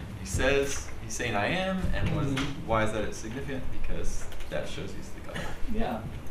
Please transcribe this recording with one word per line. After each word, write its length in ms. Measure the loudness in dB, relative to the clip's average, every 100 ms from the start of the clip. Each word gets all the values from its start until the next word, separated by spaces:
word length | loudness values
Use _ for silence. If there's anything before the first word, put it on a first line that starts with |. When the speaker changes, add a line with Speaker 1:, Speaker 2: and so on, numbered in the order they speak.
| -8 -10
Speaker 1:
He 60 | -4
says, 600 | 0 2 2 2 -2 -4 -6
he's 100 | -6
saying, 220 | -4 -2
"I 120 | 0 0
am," 360 | 0 0 0 2
and 160 | 2 2
what 120 | 2 0
is, 80 |
Speaker 2:
Mm-hmm. 340 | 0 -2 -4 0
Speaker 1:
why 160 | 2
is 80 | 2
that 200 | 2 -2 -2
significant? 480 | -6 -6 -4 -2 2
Because 520 | 4 6 6 4 4 0 -2 -2
that 200 | -2 -2
shows 240 | -4 -4
he's 160 | -6 -6
the 240 | -8 -6
God. 120 | -6 -4 0 2
Speaker 2:
Yeah. 260 | 4 2 0 -6 -6 -4